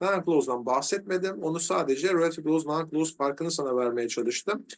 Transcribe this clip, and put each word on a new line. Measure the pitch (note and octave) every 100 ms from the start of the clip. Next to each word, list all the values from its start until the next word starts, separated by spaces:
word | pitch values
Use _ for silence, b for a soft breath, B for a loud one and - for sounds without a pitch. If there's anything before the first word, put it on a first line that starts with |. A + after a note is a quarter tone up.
Non-clause'dan | F#3 F#3+ D#3+ D#3 C3 B2 A#2+
bahsetmedim. | C3 C3+ G3 - F#3 F#3+ G3+
Onu | D#3+ E3
sadece | - F#3 D3 C3+ F3+
relative | F3 E3 D#3+
clause, | D3+ D#3+ D3
non-clause | D#3 D#3+ D3+ D#3+ -
farkını | C#3+ C#3+ E3
sana | E3+ C#3 B2+
vermeye | B2 A#2+ A#2
çalıştım. | - A#2 F3+ - G#3+ -